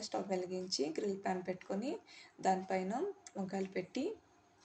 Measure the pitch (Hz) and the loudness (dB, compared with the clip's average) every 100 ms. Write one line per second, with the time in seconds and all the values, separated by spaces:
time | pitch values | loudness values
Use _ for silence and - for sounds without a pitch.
0 | 214 214 196 185 180 185 185 - 302 320 | -2 -2 0 0 0 -2 -2 0 2 2
1 | 208 196 196 185 180 185 - 196 262 381 | 0 0 0 0 0 -4 -2 -2 0 -4
2 | - - - - 185 190 190 190 185 240 | -8 -18 -18 0 4 4 4 2 2 0
3 | 403 - - 202 190 196 190 190 185 254 | -2 -4 -8 -4 -2 0 0 -2 -2 0
4 | 339 440 - - - - | 0 -2 -12 -20 -20 -20